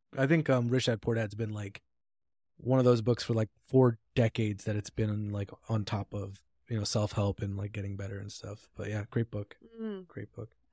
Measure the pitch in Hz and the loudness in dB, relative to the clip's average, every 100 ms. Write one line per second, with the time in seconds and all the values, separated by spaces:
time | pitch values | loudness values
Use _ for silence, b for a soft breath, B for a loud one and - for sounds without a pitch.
0 | _ - 135 165 147 131 120 127 123 113 | _ -2 2 4 4 2 2 2 2 0
1 | - 113 110 104 110 107 101 - _ _ | 0 -2 -2 -4 -6 -6 -8 -12 _ _
2 | _ _ _ _ _ - 117 131 123 120 | _ _ _ _ _ -8 0 4 6 6
3 | 110 120 - 110 110 _ _ 131 127 113 | 4 0 0 0 0 _ _ 6 6 4
4 | _ - 117 - 110 101 - 104 - - | _ 2 2 2 0 -2 -4 -4 -4 -2
5 | 107 104 104 101 101 - - 113 101 101 | -2 -2 -4 -4 -6 -8 -2 -2 0 -4
6 | 101 104 101 98 _ _ - 113 101 113 | -4 -8 -8 -12 _ _ -6 -4 0 0
7 | 107 - 101 95 98 98 101 107 98 98 | 0 0 0 0 -4 -4 -6 -6 -6 -6
8 | 98 101 101 - 101 104 - - - 107 | -8 -8 -10 -12 -12 -14 -16 -10 -6 -6
9 | 104 - 117 104 101 - 226 226 220 196 | -4 -2 -2 -4 -10 -14 -20 -12 -10 -10
10 | 180 - 107 - 110 _ _ | -12 -14 -14 -14 -16 _ _